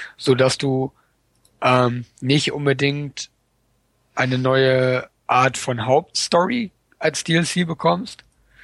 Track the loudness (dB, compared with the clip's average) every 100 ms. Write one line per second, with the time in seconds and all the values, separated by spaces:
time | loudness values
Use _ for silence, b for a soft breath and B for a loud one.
0 | B B 0 4 4 2 -2 -2 -4 -8
1 | _ _ _ _ _ _ 2 2 2 -2
2 | -10 _ -2 0 0 -2 -2 0 0 -2
3 | -8 -12 -16 _ _ _ _ _ _ _
4 | _ -4 -2 0 2 4 4 4 2 0
5 | -4 _ _ 2 2 0 -6 -6 2 2
6 | 0 -8 0 0 2 -2 -6 _ _ _
7 | -4 -4 0 0 0 -2 -4 -2 0 -2
8 | -4 -14 _ _ B B